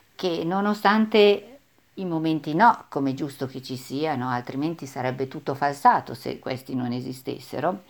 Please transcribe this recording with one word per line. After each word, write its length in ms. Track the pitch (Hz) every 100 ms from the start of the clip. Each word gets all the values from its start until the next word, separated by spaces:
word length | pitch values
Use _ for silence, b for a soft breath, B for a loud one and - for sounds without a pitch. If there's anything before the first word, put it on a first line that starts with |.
| b
che 300 | - 185 170
nonostante 1160 | 165 196 208 208 202 220 214 220 208 202 - - _ _ _
i 100 | -
momenti 480 | 185 160 160 156 151
no, 320 | 160 233 - -
come 220 | 147 135
è 20 |
giusto 320 | 131 151 - 131
che 160 | 135
ci 140 | 131 127
siano, 520 | - 135 156 131 127
altrimenti 560 | 123 120 131 156 170
sarebbe 440 | 135 135 127 131 135
tutto 260 | 156 151
falsato 580 | 135 143 139 247 185 -
se 260 | 123 - -
questi 360 | - 127 -
non 180 | 127 123
esistessero, 920 | 123 131 131 131 123 - - 160 190